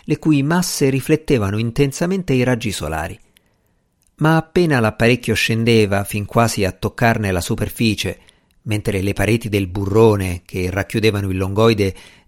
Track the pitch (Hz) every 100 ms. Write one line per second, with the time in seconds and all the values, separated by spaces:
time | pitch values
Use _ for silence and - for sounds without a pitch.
0 | - 151 165 143 139 175 180 - 139 131
1 | - 156 - 131 98 107 117 117 139 -
2 | 175 190 175 131 123 120 107 90 76 80
3 | 85 104 _ _ _ _ _ _ _ _
4 | _ - 156 160 - 180 170 131 107 -
5 | 117 127 - 107 - 113 117 113 101 101
6 | 101 110 101 120 113 - 92 - 104 -
7 | 117 113 101 92 - 113 104 - 117 104
8 | 95 - _ _ _ _ - 107 107 95
9 | 98 98 101 113 110 101 92 98 95 107
10 | 113 104 92 85 _ 98 90 90 92 117
11 | 107 101 98 92 95 101 113 107 98 -
12 | - _